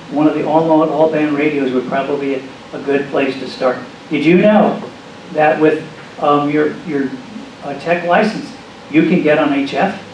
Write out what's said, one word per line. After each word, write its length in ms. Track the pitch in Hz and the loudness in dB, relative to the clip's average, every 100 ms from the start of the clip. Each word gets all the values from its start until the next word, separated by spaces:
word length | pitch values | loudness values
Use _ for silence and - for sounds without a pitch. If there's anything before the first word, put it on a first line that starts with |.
| - | -6
one 140 | 143 156 | 0 2
of 80 | |
the 120 | 151 147 | 2 0
all-mode, 440 | 160 165 156 160 | 2 4 4 4
all-band 440 | 143 160 156 151 | 2 2 2 0
radios 380 | 143 151 143 127 | 2 0 0 0
would 160 | 123 120 | 0 0
probably 460 | 135 139 139 139 | -2 -2 -2 -2
be 0 | |
a, 440 | 131 - - - 139 | -4 -8 -16 -14 -8
a 40 | |
good 260 | 135 139 139 | -2 -2 0
place 280 | 147 131 127 | -2 -2 -4
to 80 | 117 | -10
start. 300 | - 131 123 - - - | -2 -2 -2 -8 -18 -6
Did 140 | 147 | 0
you 140 | 151 185 | 4 6
know 440 | 208 208 - - - - - - - | 6 4 2 0 -10 -14 -18 -20 -6
that 280 | 151 151 151 | 0 2 4
with, 220 | 156 151 - - - - | 2 2 -4 -16 -16 -4
um, 280 | 147 147 143 | 0 2 2
your, 260 | 151 151 - | 0 0 -2
your, 260 | 175 143 131 - - - - - | -4 -2 -2 -6 -12 -16 -16 -14
uh, 140 | 147 143 | -10 -8
tech 260 | 170 175 170 | -2 -2 2
license, 480 | 190 214 - - - - - - | 2 2 -2 -10 -14 -18 -20 0
you 120 | 151 | 2
can 200 | 160 175 | 4 2
get 160 | 151 151 | 4 2
on 140 | 147 | 2
H 220 | 139 139 | 0 -2
F? 280 | - 196 214 - | 0 -2 -4 -12